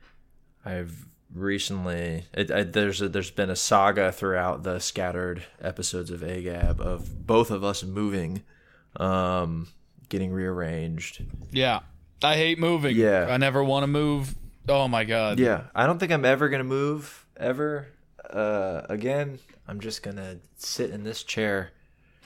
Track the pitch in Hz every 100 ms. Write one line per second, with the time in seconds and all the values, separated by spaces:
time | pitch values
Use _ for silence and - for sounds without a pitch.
0 | - - _ _ _ _ - 90 85 78
1 | 67 _ _ 87 98 98 - 98 90 85
2 | 85 82 85 - 98 101 90 107 104 92
3 | 101 98 90 - 95 90 - 104 98 101
4 | 92 - 98 90 90 71 92 90 - -
5 | 90 90 90 87 - - 92 90 87 90
6 | 85 87 80 92 90 87 87 - 90 87
7 | - - - 113 117 101 101 98 92 98
8 | 104 98 82 95 - _ _ _ _ -
9 | 95 92 90 90 85 82 82 - _ -
10 | - 98 92 92 92 90 82 82 82 82
11 | - - - - - 131 131 110 - -
12 | - - 147 156 160 165 165 165 143 113
13 | 110 95 87 127 135 135 139 135 139 147
14 | 151 143 135 - - - - 139 131 117
15 | 107 113 107 110 123 92 - - 135 170
16 | 180 156 127 135 147 135 131 135 143 151
17 | 143 - _ - 120 127 151 147 131 -
18 | _ - - 104 107 104 95 82 - 104
19 | 120 143 139 131 - - - 101 110 -
20 | 104 98 95 87 - - - - 123 104
21 | 104 113 - - 107 98 92 - _ _
22 | _ _